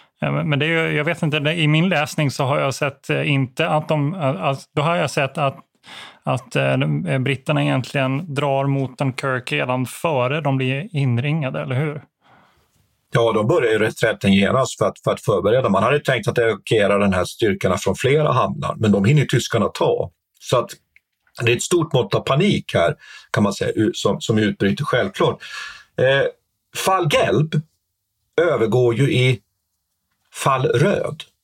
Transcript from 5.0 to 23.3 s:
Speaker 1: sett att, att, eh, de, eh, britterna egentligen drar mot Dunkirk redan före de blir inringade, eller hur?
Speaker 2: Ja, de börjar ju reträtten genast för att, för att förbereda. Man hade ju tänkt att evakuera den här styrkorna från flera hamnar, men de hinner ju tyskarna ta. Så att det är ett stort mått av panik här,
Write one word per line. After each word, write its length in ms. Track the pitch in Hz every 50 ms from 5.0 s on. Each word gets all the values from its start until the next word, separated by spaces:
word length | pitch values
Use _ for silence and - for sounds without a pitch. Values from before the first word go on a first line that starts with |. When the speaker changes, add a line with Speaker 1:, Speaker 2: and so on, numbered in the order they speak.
| 165 135
Speaker 1:
sett 260 | - 156 143 135 - -
att, 200 | 147 139 - - - _ _ _ _ - - - - - - _ _
att, 320 | - 131 123 - - -
eh, 220 | 143 135 135 135 131
de, 280 | 139 156 147 143 175
eh, 140 | 175 143 135
britterna 440 | 127 135 139 135 - - 156 143 143
egentligen 720 | 147 143 135 127 - - 147 135 131 135 139 180 170 139
drar 300 | 131 151 143 135 139 139
mot 320 | 139 139 139 135 123 - -
Dunkirk 540 | 147 135 123 - - 139 131 127 120 -
redan 340 | 151 147 143 127 127 127 127
före 560 | 120 - - - 170 156 131 123 127 143 160
de 160 | 151 143 135 131
blir 380 | 131 127 131 139 165 226 -
inringade, 680 | 143 139 131 120 117 127 147 151 165 147 131 143 156
eller 140 | 151 143 131
hur? 260 | 123 156 156 147 151 - - _ _ _ _ _ _ _ _ _ _ _ _ _ _ _ _ _ _ _ _ -
Speaker 2:
Ja, 180 | 123 117 117
de 160 | 107 107 107 117
börjar 240 | 170 170 127 117
ju 80 | 110 107
reträtten 540 | 107 110 - - - 113 104 - - 101 98
genast 440 | 98 98 92 107 131 131 117 - -
för 80 | 110
att, 140 | 101 - - -
för 80 | 113
att 100 | 101 -
förbereda. 480 | - - 107 92 85 98 113 131 127 117
Man 140 | 98 95 101
hade 120 | 120 143 147
ju 60 | -
tänkt 240 | - 135 117 101 -
att 100 | 104 -
evakuera 600 | 117 113 110 101 - - 120 110 101 95 101 101
den 160 | 101 98 95
här 120 | 92 87
styrkorna 520 | - - - 117 107 98 98 - 95 90 87
från 180 | - - 92
flera 360 | - - 127 139 156 151 147
hamnar, 440 | 135 123 107 98 101 - - - - -
men 140 | 110 107
de 140 | 101 101 98
hinner 160 | 104 147 151
ju 60 | 123 -
tyskarna 400 | - 120 - - - 113 98 82
ta. 440 | - - 170 139 - - - - - _ _ _ _ _
Så 180 | - - - 123
att 120 | 113 - - - _ _ _ _ _ _ _ _ _ _ _ - 123
det 60 | 113
är 40 | 120
ett 60 | 120 -
stort 300 | - 180 175 160 - -
mått 220 | 127 113 101 -
av 40 | 113
panik 520 | - - 135 143 190 208 156 - - - -
här, 220 | 98 85 82 76 - - - - - - _